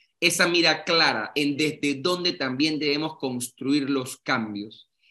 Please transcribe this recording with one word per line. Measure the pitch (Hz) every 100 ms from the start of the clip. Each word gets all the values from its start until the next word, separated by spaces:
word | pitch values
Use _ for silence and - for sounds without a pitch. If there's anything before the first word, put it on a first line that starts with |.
| _ _
esa | 170 170 175
mira | 175 165 156
clara | - 165 151 117 107
en | 147 143 139
desde | 151 139 143
dónde | 135 180 180 175
también | - 131 127 156 151
debemos | 147 147 160 -
construir | 135 123 123 _ 131 147 135
los | 139 127 -
cambios. | - 127 110 101 107 - _ _ _